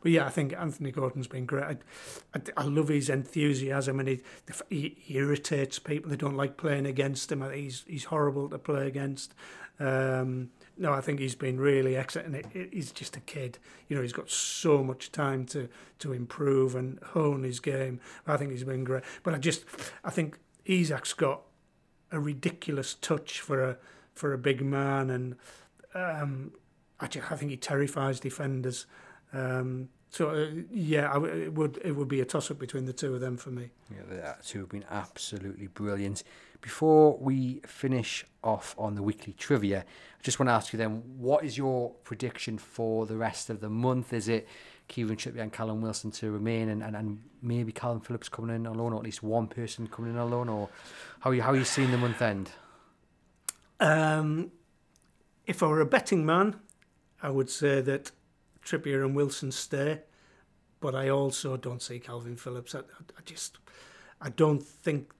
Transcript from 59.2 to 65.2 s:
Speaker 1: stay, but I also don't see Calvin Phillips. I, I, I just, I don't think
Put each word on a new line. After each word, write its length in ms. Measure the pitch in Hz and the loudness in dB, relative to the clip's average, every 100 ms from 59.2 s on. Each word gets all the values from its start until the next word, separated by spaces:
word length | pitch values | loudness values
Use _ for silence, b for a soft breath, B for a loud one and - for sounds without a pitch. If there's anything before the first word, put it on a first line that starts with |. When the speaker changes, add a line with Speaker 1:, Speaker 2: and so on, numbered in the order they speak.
| 143 - 139 | 2 0 -6
Speaker 1:
stay, 500 | 127 - 139 143 151 - b b b b _ _ _ | -6 -4 -2 0 -2 -6 b b b b _ _ _
but 160 | 147 131 | -4 0
I 140 | 135 | 2
also 480 | 139 139 - 143 131 | 4 2 0 -4 -4
don't 240 | 127 123 | -4 -8
see 180 | - 123 | -8 -10
Calvin 380 | - 120 120 120 | -10 -10 -10 -10
Phillips. 360 | 131 123 120 139 | -8 -8 -8 -10
I, 40 | |
I, 240 | - - - - | -10 -18 -20 -20
I 40 | - | -16
just, 320 | 160 - - - B B B B B | -10 -10 -12 -20 B B B B B
I 80 | 139 | -6
don't 340 | 123 156 143 | 2 4 4
think 480 | - - - 147 - - | -2 -8 -2 -2 -4 -6